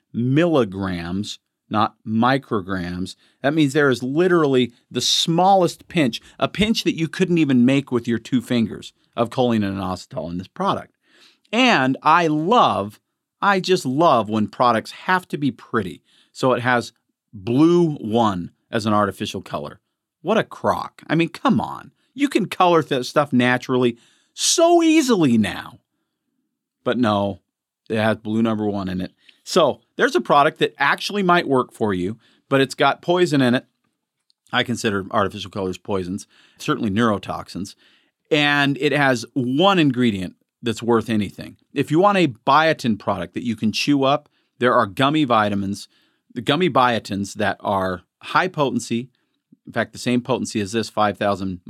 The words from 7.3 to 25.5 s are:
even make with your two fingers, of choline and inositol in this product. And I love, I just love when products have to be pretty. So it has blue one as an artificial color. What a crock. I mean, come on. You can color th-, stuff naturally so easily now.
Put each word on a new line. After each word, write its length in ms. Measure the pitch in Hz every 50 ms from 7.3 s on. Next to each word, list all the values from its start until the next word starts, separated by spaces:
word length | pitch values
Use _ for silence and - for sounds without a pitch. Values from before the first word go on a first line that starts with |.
| 175 165
even 280 | 156 135 131 123 120
make 260 | 127 135 143 139 -
with 160 | 127 117 113 120
your 100 | 117 110
two 220 | - - 139 123
fingers, 540 | 110 - 127 120 110 92 - - - - - _ _ _ _ -
of 120 | 117 110
choline 380 | - 135 127 120 117 110 104 98
and 100 | 95 98
inositol 540 | 95 92 92 87 - - - - 76 82
in 60 | 85 90
this 100 | 95 -
product. 480 | _ - 185 196 143 92 - - _ _ _ _ _ _ _ _ _ _ _ _
And 460 | - 226 262 247 208 151 131 131 135 -
I 260 | - 147 160 175 175 160
love, 760 | 151 151 160 180 233 240 180 127 101 95 101 107 - _ _ _ _ _ _ _ _ _
I 180 | - 196 202 190
just 260 | - 180 185 180 -
love 440 | 139 127 143 170 165 139 117 104 104
when 180 | 107 110 104 95
products 440 | - - 131 120 113 110 104 -
have 360 | - - - - 185 185 185 -
to 100 | - 147
be 140 | 147 131
pretty. 500 | 117 - - - - 117 95 90 78 - _ _ _ _ _ _
So 220 | _ - - 131 120
it 80 | 113
has 320 | 117 127 127 120 120 - - _ _ _ _ _ _ _ -
blue 600 | 104 92 110 120 135 156 165 175 175 170 160 147
one 560 | - - 107 107 117 113 107 95 90 85 - - _ _ _
as 140 | - 117 101
an 80 | 110 107
artificial 480 | 104 104 98 95 - 107 101 - 98
color. 400 | 90 - - 78 73 - - - _ _ _ _ _ _ _ _
What 160 | - 165 220 208
a 60 | -
crock. 580 | - - - - 107 90 - - - - - - -
I 80 | 147
mean, 140 | 165 165 165
come 320 | - - - 277 196 113
on. 320 | 80 69 69 58 - - - _ _ _ _
You 140 | 254 285 277
can 200 | - 311 190 143
color 360 | - - 185 175 175 160 151
th-, 220 | - 147 131 123
stuff 260 | - - 156 147 -
naturally 640 | - 123 123 127 127 123 - - 127 123 127 120 117 - _ _ _ _ _ _ _
so 500 | - - - - - 330 339 349 339 330
easily 540 | 320 311 330 285 247 233 185 160 131 117 110
now. 420 | 104 90